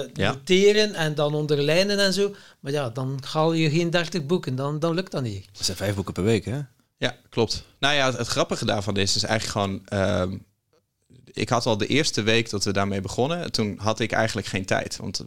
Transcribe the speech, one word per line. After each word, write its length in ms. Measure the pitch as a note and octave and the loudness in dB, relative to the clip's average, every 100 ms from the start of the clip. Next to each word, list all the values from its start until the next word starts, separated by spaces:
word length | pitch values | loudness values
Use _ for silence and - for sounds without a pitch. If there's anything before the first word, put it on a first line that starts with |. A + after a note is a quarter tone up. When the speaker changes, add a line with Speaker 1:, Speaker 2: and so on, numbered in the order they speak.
| C3 | -2
Speaker 1:
Ja. 180 | - G2 | -2 0
Speaker 2:
noteren 640 | C3 - F#3 G3+ G#3 G#3 | 0 4 6 8 6 2
en 220 | F3+ D#3 D3+ | 0 -2 0
dan 180 | D3 | 0
onderlijnen 640 | D3+ D3+ D3 C#3+ E3 G3+ G3+ | 0 0 2 4 4 2 2
en 140 | G3 | 2
zo. 220 | F#3 G3+ G3 - _ | 2 0 -4 -18 _
Maar 120 | C3+ | -6
ja, 180 | D3 C3 | -4 -4
dan 300 | C3+ C3 C3+ - | -4 -4 -6 -4
haal 260 | D#3 D#3+ | 0 2
je 160 | E3 D#3+ | 2 2
geen 200 | D#3+ E3+ | 2 2
dertig 360 | F3 E3 F3+ C#3 | 0 -2 -4 0
boeken, 300 | F3+ D3+ B2+ | -2 0 -4
dan, 240 | C#3 D3+ | -4 -2
dan 140 | E3 | 0
lukt 180 | E3 F#3+ | -2 -2
dat 120 | E3+ | -4
niet. 220 | A#2+ G2 - | -4 -6 -12
Speaker 3:
Dat 120 | - - | -6 -6
zijn 120 | F#2 | -2
vijf 180 | G2 G2+ | -2 -2
boeken 180 | F#2 | -4
per 100 | F2 | 0
week, 220 | G2 A2 F#2 | 2 2 0
hè? 140 | C3 C#3+ _ _ _ | -6 -8 _ _ _
Speaker 1:
Ja, 180 | B2+ - _ | -6 -6 _
klopt. 340 | - A2 - - _ | -2 0 -2 -10 _
Nou 160 | C#3 D3 | 2 4
ja, 100 | C3 | 2
het, 120 | A#2+ | 0
het 100 | A#2+ | -2
grappige 380 | C#3+ D#3+ F#3+ A2+ | 0 0 -2 -2
daarvan 320 | G#2+ G2+ G2+ | -2 -2 0
is, 180 | G2 - | 0 0
is 80 | |
eigenlijk 360 | - A2 - G#2 | 0 -2 -2 -2
gewoon, 260 | G2 F#2+ - | -2 -2 -4
ehm, 520 | G2+ F#2+ F#2+ F#2 G2 - _ _ _ _ _ _ - - | 0 2 2 0 -4 -12 _ _ _ _ _ _ -20 -12
ik 160 | - A2 | -6 0
had 160 | A#2 A#2 | 2 2
al 120 | G#2+ | 0
de 100 | G#2+ | 2
eerste 340 | C3 D#3 - | 2 2 0
week 280 | G#2+ A2+ A2+ | 2 2 2
dat 140 | G2+ | -2
we 100 | G#2 | 0
daarmee 280 | G2 G2 G2 | 0 0 -2
begonnen, 500 | G2 - C3 F3 - | -4 -2 -2 -2 -4
toen 260 | - G#2+ F#2 | -2 -2 -2
had 220 | G#2 A2 | -2 0
ik 120 | A2+ | 0
eigenlijk 360 | G#2+ A2 G#2+ - | 0 0 -2 -4
geen 180 | - F#2 | -4 -2
tijd. 320 | G#2 - - | -2 -2 -8
Want, 240 | F#2+ - | -8 -8